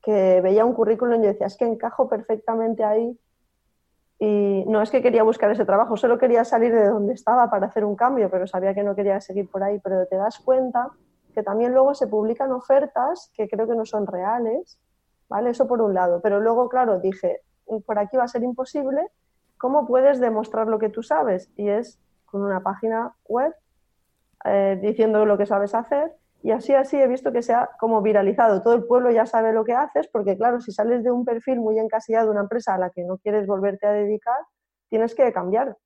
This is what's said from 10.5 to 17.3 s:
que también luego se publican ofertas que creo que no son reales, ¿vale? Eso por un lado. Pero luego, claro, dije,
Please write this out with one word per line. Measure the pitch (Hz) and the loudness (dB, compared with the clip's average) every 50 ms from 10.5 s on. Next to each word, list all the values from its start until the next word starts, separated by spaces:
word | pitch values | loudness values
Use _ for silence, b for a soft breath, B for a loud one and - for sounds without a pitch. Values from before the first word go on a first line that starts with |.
| 262 262 262 254 233 240 247 269 - _ _ _ _ _ _ _ _ | 0 2 0 -2 -2 -4 -4 -4 -10 _ _ _ _ _ _ _ _
que | 220 | -6
también | 208 196 202 220 233 247 247 | -6 -4 -2 -2 -2 2 4
luego | 262 262 277 277 | 4 4 4 2
se | 277 269 | 0 -4
publican | 208 208 214 208 220 233 226 269 269 | -2 -2 -2 -2 -2 -2 -4 -4 -4
ofertas | 254 254 - - 269 277 285 285 _ - 247 277 349 349 - _ _ | -4 -6 -2 2 2 2 2 0 _ -4 -2 -2 -4 -6 -10 _ _
que | - 214 | -6 -6
creo | 208 - 202 226 220 | -6 -2 -4 -2 -2
que | 240 | -2
no | 226 220 | -4 -4
son | 220 - 214 202 | -4 -4 -6 -4
reales, | 190 185 180 180 202 226 240 240 220 233 302 359 _ _ _ _ _ _ _ _ _ _ _ _ _ | -4 -6 -6 -4 -4 -4 -2 -2 -2 -4 -4 -6 _ _ _ _ _ _ _ _ _ _ _ _ _
¿vale? | - 202 240 247 | -6 -4 -2 -2
Eso | 240 247 262 226 | 0 0 0 0
por | 247 226 | 2 0
un | 226 208 | 0 0
lado. | 190 185 180 180 175 175 | 2 2 2 2 0 0
Pero | 175 214 196 202 | 0 0 0 2
luego, | 214 226 233 240 247 240 | 2 2 2 2 0 0
claro, | 240 254 254 226 202 180 | 0 0 2 2 0 0
dije, | 180 190 190 - - 180 | 0 -4 -4 -2 -4 -4